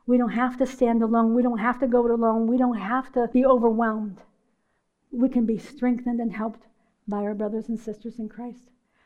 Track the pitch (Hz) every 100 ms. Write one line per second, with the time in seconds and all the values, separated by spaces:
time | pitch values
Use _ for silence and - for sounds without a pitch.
0 | - 247 233 196 247 247 262 269 240 233
1 | 226 233 226 233 247 233 226 247 269 240
2 | 240 233 226 226 226 247 247 220 190 254
3 | 262 254 233 247 269 254 233 220 226 220
4 | 214 185 - _ _ _ _ _ _ _
5 | _ 254 254 254 226 220 - - 247 240
6 | 247 233 233 190 226 - _ _ _ _
7 | - 208 208 208 214 220 220 220 - 214
8 | 233 233 214 - 247 247 _ _ _ _